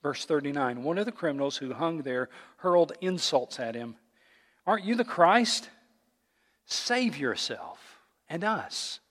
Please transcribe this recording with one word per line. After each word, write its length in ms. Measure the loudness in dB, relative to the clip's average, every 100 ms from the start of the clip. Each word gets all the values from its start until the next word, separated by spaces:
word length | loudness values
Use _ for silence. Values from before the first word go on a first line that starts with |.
Verse 220 | -4 -6
thirty-nine, 600 | 0 0 0 -2 -2 -2
one 120 | -2 -2
of 80 |
the 80 | -2
criminals 460 | -2 -4 0 -2 -2
who 160 | -8
hung 260 | -4 -2 -2
there 300 | -4 -4 -4 -10 -20 _
hurled 340 | 4 6 4 2
insults 580 | -4 -2 2 0 0 -6
at 140 | -6
him. 220 | -6 -10 -14 _ _ _ _ _ _ 0
"Aren't 200 | 0 2
you 80 |
the 100 | 0
Christ? 640 | 0 6 8 8 4 0 -6 -20 _ _ _ _ _ _ _ _ _
Save 520 | -8 0 2 2 0
yourself 800 | -2 -2 -4 -6 -10 -14 -20 -20 _ _ _
and 160 | -4
us." 560 | -2 -2 -4 -8 -8 -12 _